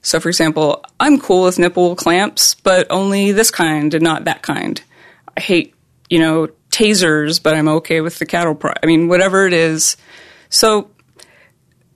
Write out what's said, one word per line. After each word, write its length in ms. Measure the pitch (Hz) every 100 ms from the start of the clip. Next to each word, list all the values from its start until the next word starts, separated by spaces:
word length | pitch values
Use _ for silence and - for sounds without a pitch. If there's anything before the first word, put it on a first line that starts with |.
so 160 | - 165
for 100 | 165
example, 560 | 175 160 156 151 - - _
I'm 220 | 277 285
cool 240 | - 185
with 160 | 180 180
nipple 340 | 175 175 180
clamps, 600 | 180 - 175 208 - -
but 340 | - - 185 -
only 400 | 185 196 196 202
this 220 | 196 220
kind 420 | - 165 156 151
and 80 | 160
not 220 | 165 156
that 180 | - -
kind. 400 | - 147 - - _ _ - _ - -
I 40 |
hate, 320 | - 180 - _ _ _ _
you 80 | 170
know, 300 | 160 160 156 _ _
tasers, 720 | - 214 208 175 151 147 156
but 140 | 156
I'm 140 | 156 151
okay 320 | 156 160 165
with 180 | 160 -
the 80 | 160
cattle 300 | 175 170 151
pro-, 180 | - -
I 40 | 160
mean, 200 | 160 170
whatever 400 | 180 190 190 190
it 60 |
is. 440 | 175 165 160 - - _ - - - _
So 400 | - 220 214 - _ _ _ - _ _ _ _ _ _